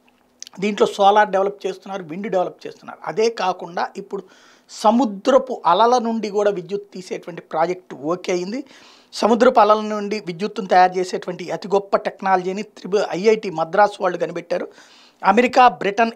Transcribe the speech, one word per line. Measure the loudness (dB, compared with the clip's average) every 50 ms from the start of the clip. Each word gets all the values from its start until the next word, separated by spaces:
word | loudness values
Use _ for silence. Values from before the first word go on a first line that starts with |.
| _ _ _ _ _ _ _ _ -20 -20 -10 -6
దీంట్లో | -4 -4 0 0 0
సోలార్ | -2 2 4 4 6 6 6 4 4
డెవలప్ | 2 0 -2 -2 -4 -6 -8
చేస్తున్నారు, | -10 -10 -10 _ -12 -12 -12
విండ్ | -10 -12 -10 -10 -6 -2
డెవలప్ | -2 -2 -2 -2 -6 _ -16
చేస్తున్నారు. | -16 -16 -16 -18 -20 -18 -12 -12
అదే | -6 -2 0 0 0
కాకుండా | 0 -2 -2 -4 -4 -4 -10 -10 -8 -8 -8 -6 -8
ఇప్పుడు | -14 -12 -10 -12 -12 -12 _ _ _ _ _ _ _ _ _
సముద్రపు | -12 0 2 2 4 4 2 0 -2 -2 0 4 4 4 2 0 -6 -2 0
అలల | 2 4 4 4 4 4 2
నుండి | 0 -2 -4 -4 -6 -4
కూడా | -2 0 0 0
విద్యుత్ | 0 -2 -6 -8 -10 -10 -10 _ -16
తీసేటువంటి | -16 -12 -10 -10 -10 -10 -12 -14 -14
ప్రాజెక్ట్ | -14 _ -2 -2 -2 -2 -2 -8 -10 _ -16
ఓకే | -8 -6 -6 -4 -4 -4 -4
అయింది. | -4 -4 -4 -6 -8 -10 -10 -12 -20 -20 -20 -20 _ _ _ _
సముద్రపు | -4 -2 2 2 4 4 4 6 6 6
అలల | 6 6 4 2
నుండి | 0 -4 -6 -6 -4 -6 -6 -6
విద్యుత్తును | -6 -10 -8 -8 -8 -6 -6 -8 -4 2
తయారు | 4 6 6 4 2 -2
చేసేటువంటి | -4 -4 -6 -8 -8 -10 -10 -10 -8 -8
అతి | -8 -8 -4 -2
గొప్ప | -2 -2 0 0 -2
టెక్నాలజీని | -2 -2 -6 -10 -6 -2 0 0 0 0 -4 -6 -8
త్రిబు-, | -10 -12 _ -18 -8 -4 -2 -2 -2 -2
ఐఐటి | -4 0 2 2 2 2 -2 -6
మద్రాసు | -4 -4 -4 0 2 2 2 2 2 -2
వాళ్ళు | -4 -4 -2 -2
కనిపెట్టారు. | -6 -6 -6 -10 -8 _ -6 -6 -6 -10 -14 -20 -20 _ _ _ _ _ _ _ 0
అమెరికా, | 2 4 4 2 4 6 6 6 6
బ్రిటన్, | 4 2 -4 -4 0 0 0 0 -2